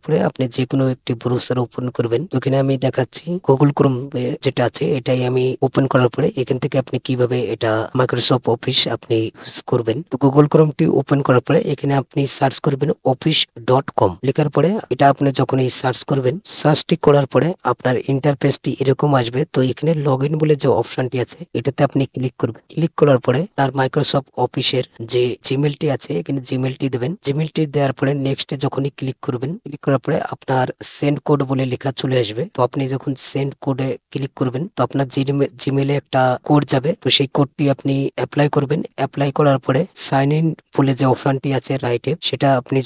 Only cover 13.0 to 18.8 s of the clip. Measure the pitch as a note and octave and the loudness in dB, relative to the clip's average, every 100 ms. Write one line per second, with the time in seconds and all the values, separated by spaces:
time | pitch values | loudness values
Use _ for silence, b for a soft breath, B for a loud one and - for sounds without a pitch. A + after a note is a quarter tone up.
13 | C3 C3 E3 D#3 - - A#2 B2+ - - | -2 0 0 0 -2 -4 2 2 2 0
14 | G#2 C3+ C3 C3+ D3 C#3+ D#3+ G#3+ - - | 0 2 -2 0 0 2 2 0 -2 2
15 | C#3 C#3 C#3 C3 C3+ C3 B2+ - C3 B2 | 4 4 0 0 0 0 0 0 -2 -2
16 | - C#3 B2 E3 - - D3 D3+ - E3 | -2 0 0 -2 -2 0 2 2 2 2
17 | - C#3+ C3+ C3 D#3+ F#3 A#2+ A#2+ B2+ B2 | 4 4 4 2 0 0 -4 -2 0 -2
18 | - C3+ D3 C#3 D3 B2+ - - | 0 0 0 0 0 0 -4 -2